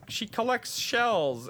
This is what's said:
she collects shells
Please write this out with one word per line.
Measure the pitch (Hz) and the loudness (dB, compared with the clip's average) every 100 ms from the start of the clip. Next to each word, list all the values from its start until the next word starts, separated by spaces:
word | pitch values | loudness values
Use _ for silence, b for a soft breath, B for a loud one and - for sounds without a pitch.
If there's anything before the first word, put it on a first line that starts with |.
| - | -10
she | - 214 | -8 -6
collects | - 240 247 - - | -2 0 0 -2 -6
shells | - 240 240 202 147 123 123 | 0 2 4 4 2 0 -6